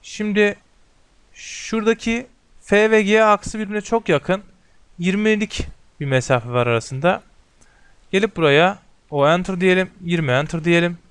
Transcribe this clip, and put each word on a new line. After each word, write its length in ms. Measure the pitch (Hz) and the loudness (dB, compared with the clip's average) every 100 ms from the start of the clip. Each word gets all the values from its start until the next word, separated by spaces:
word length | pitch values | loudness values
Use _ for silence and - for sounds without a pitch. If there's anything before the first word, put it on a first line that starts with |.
Şimdi 540 | - - 214 208 208 202 _ _ _ _ _ _ _ | -18 -8 -2 0 0 -2 _ _ _ _ _ _ _
şuradaki 920 | - - - - 220 214 226 233 233 262 _ _ - | -20 -18 -16 -6 -2 0 -2 -2 -6 -8 _ _ -20
F 300 | - 202 220 | 0 2 4
ve 100 | 220 | 2
G 220 | 202 214 | 4 4
aksı 360 | 220 208 - 220 | 4 2 0 -10
birbirine 220 | 214 214 | -6 -8
çok 280 | 202 226 220 | -4 -4 0
yakın. 340 | 147 - 190 - _ _ _ _ - | -2 0 -6 -6 _ _ _ _ -6
Yirmilik 680 | 175 196 214 214 214 - - - _ _ | -2 0 0 0 -2 -6 -10 -10 _ _
bir 60 | 143 | -2
mesafe 440 | 131 - 127 117 | -2 0 -2 0
var 180 | 123 120 | -2 0
arasında. 560 | 117 - 131 165 202 _ _ _ _ _ _ _ _ _ | -2 -4 -4 -2 -2 _ _ _ _ _ _ _ _ _
Gelip 240 | 190 208 175 | -2 -2 2
buraya 440 | 160 143 180 202 _ _ _ | 4 6 4 0 _ _ _
o 180 | 147 143 | 0 2
enter 340 | 170 180 185 | 2 -2 0
diyelim. 300 | 185 185 185 - | 2 2 0 -8
Yirmi 300 | 175 170 151 | -4 -2 0
enter 320 | 123 151 170 | 0 -2 -4
diyelim. 340 | 160 170 175 175 _ | 0 2 0 -4 _